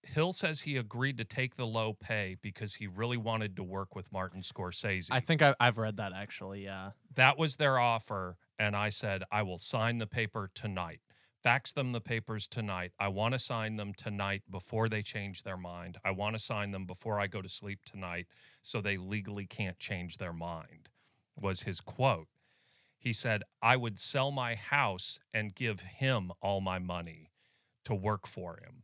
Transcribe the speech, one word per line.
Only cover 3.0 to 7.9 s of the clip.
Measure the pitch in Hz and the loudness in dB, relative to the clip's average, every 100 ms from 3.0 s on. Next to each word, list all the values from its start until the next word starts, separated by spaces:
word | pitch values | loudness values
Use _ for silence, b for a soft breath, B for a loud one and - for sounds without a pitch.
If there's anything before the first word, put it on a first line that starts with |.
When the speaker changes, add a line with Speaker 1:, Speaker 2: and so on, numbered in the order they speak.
| 117 123 | 0 0
Speaker 1:
wanted | 110 113 107 92 | 0 0 0 -4
to | |
work | 90 98 95 | -4 -4 -4
with | 98 92 | -8 -6
Martin | 95 92 95 | -4 -4 -4
Scorsese. | 92 - 90 - 107 95 85 | -10 -4 -4 -2 0 0 2
Speaker 2:
I | 131 | 0
think | 123 160 | 4 8
I, | 147 - | 8 8
I've | 123 113 | 6 6
read | 110 104 | -2 -2
that, | 101 | -4
actually, | 92 104 - 95 101 | -4 -8 -8 -8 -8
yeah. | 98 95 95 - _ | -8 -8 -10 -12 _
Speaker 1:
That | 127 131 139 | 6 6 6
was | 160 - | 0 4
their | 143 131 | 4 6
offer, | 120 | 4